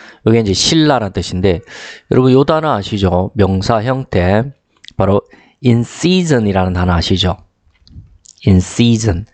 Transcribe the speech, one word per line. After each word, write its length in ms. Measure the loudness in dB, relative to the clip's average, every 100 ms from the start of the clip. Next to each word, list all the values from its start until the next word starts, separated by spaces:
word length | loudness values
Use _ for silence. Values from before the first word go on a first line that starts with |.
| -20 -6 0
요게 140 | 2
이제 140 | 2
신랄한 600 | -2 0 2 2 0 -2
뜻인데 480 | -6 -6 -2 0 0 -6 -20 -20 -12 -2
여러분 220 | 2 4
요 120 | 4
단어 300 | 2 0 0
아시죠? 560 | -2 -4 -2 0 0 -2 0
명사 480 | 0 0 0 -2
형태. 600 | -2 -4 -4 -2 0 0 -2 -8 _ _ -12 -4
바로 240 | 0 0 -4 -14 _ _
in 180 | 0 2
season이라는 920 | 0 -4 0 0 2 0 0 0 0
단어 200 | 0 0
아시죠? 440 | 0 0 -2 -2 -6 _ _ _ _ _ -20 -20 _ -20 -6 2
in 100 | 2
season. 680 | 2 0 2 2 0 -4 -6